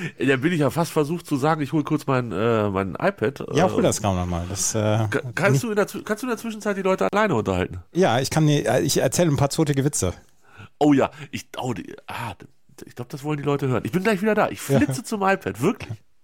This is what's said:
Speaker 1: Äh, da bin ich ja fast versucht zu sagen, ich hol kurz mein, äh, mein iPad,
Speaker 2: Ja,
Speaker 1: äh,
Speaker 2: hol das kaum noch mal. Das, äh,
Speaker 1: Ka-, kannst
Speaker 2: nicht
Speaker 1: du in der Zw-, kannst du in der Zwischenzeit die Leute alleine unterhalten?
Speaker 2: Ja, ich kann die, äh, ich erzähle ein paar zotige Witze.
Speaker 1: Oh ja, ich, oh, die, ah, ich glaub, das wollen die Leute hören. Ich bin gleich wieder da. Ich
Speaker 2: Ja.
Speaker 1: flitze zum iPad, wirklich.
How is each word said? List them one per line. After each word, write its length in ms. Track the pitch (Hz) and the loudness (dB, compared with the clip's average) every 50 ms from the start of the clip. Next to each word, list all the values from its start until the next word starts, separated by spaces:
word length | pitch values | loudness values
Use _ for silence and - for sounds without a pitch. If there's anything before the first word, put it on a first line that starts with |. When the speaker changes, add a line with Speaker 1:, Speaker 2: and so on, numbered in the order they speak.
| 185 151 - - | -10 -8 -6 -2
Speaker 1:
Äh, 100 | - 131 | 0 0
da 80 | 139 131 | 2 2
bin 140 | 120 165 | 2 0
ich 80 | 180 156 | 2 2
ja 100 | 147 127 | 0 0
fast 220 | 104 151 170 156 | 0 0 -2 -2
versucht 340 | - 160 151 139 175 170 - | 0 0 0 0 -2 -6 -4
zu 100 | - 151 135 | -4 -2 0
sagen, 240 | 127 156 160 156 | 2 0 0 0
ich 120 | 147 127 - | -2 -2 -2
hol 100 | 160 143 | -2 0
kurz 220 | - 156 147 - | 0 -2 -2 0
mein, 260 | - 135 127 123 117 | 0 0 0 0 -2
äh, 380 | 90 90 110 120 117 110 104 104 | -2 0 0 2 2 2 2 0
mein 260 | 98 95 98 95 - | 0 0 -2 -2 -4
iPad, 500 | - - 190 196 - 107 107 131 - - - - | -2 -2 -2 -2 0 -2 -2 -2 -4 -6 -4 0
Speaker 2:
Ja, 140 | - 160 180 | 2 2 2
Speaker 1:
äh, 40 | |
Speaker 2:
hol 100 | 208 - | 2 2
das 200 | 208 147 110 - | 2 2 2 0
kaum 160 | - 101 95 90 | 0 0 0 0
noch 80 | 90 | 0
mal. 200 | 87 87 85 87 90 | -2 -2 -4 -4 -6
Das, 260 | 98 95 - - - | -6 -4 -4 -2 -2
äh, 40 | 110 | 0
Speaker 1:
Ka-, 280 | 107 107 107 110 110 104 101 135 - 123 117 | 0 2 2 2 0 0 -2 -4 -4 -6 -4
kannst 180 | - 160 196 | 0 2 2
Speaker 2:
nicht 120 | - 139 - | 2 2 0
Speaker 1:
du 60 | 233 | 0
in 60 | 208 | 0
der 120 | 208 196 - | 0 0 -2
Zw-, 160 | - 202 - | -2 -6 -6
kannst 180 | - 208 208 | -6 -6 -4
du 60 | - 254 | -4 -4
in 40 | |
der 60 | 226 220 | -4 -4
Zwischenzeit 380 | - 233 214 220 208 214 202 | -6 -8 -8 -6 -4 -4 -2
die 60 | 196 | 0
Leute 260 | 185 190 190 190 190 190 | 0 0 0 2 0 0
alleine 240 | 190 202 220 208 - | 2 2 2 2 2
unterhalten? 460 | 113 101 95 95 90 90 - - 90 - - - | 0 0 0 0 0 0 -2 -4 -8 -14 -6 0
Speaker 2:
Ja, 260 | 165 190 151 110 127 | 2 4 4 4 2
ich 100 | 135 - | 0 0
kann 160 | - 156 156 | 2 2 4
die, 200 | 151 147 143 - | 4 4 4 2
äh, 160 | 107 117 135 | 2 2 2
ich 160 | - 151 - - | 2 2 2 2
erzähle 340 | - 135 - - 175 165 | 2 2 2 2 2 2
ein 60 | 143 - | 2 2
paar 140 | 143 143 | 0 0
zotige 340 | - - 160 147 143 135 131 | 0 0 0 2 2 0 0
Witze. 280 | 147 - - - 90 87 - - - - _ _ _ - - - - _ - | 0 0 0 -2 -2 -4 -6 -10 -20 -20 _ _ _ -20 -20 -20 -14 _ 2
Speaker 1:
Oh 120 | 147 151 143 | 4 6 6
ja, 180 | 131 113 - - - 143 - | 6 4 2 0 -4 -14 -12
ich, 160 | - - - - - - | -10 -12 -12 -12 -10 -6
oh, 160 | - 127 117 | -4 -4 -4
die, 220 | - - - - - - - | -4 -6 -10 -14 -16 -14 -12
ah, 260 | - - - 117 92 - - - _ _ _ _ - - - | -10 -8 -8 -10 -10 -12 -18 -20 _ _ _ _ -20 -20 -20
ich 100 | - - | -16 -14
glaub, 140 | - 123 - | -14 -12 -10
das 140 | - 139 135 | -10 -8 -4
wollen 140 | 151 151 143 | -4 -4 -2
die 60 | 139 | 0
Leute 240 | 143 143 139 139 131 | 0 0 2 2 0
hören. 160 | 127 104 90 | 0 0 0
Ich 60 | 113 | 0
bin 120 | 104 185 185 | -2 0 2
gleich 180 | 226 220 175 | 2 2 2
wieder 140 | 208 220 214 | 2 2 2
da. 140 | 208 180 - | 2 2 0
Ich 180 | - - - - | 0 -4 -2 2
Speaker 2:
Ja. 120 | 139 - | 4 4
Speaker 1:
flitze 240 | 294 - 131 254 226 | 4 2 0 -4 -6
zum 180 | - - 202 | -6 -4 0
iPad, 400 | 196 190 196 190 - - 95 104 | 2 2 2 2 0 -4 -4 0
wirklich. 360 | 127 185 - - - - 110 - - _ _ _ | 0 0 0 0 -4 -12 -12 -14 -16 _ _ _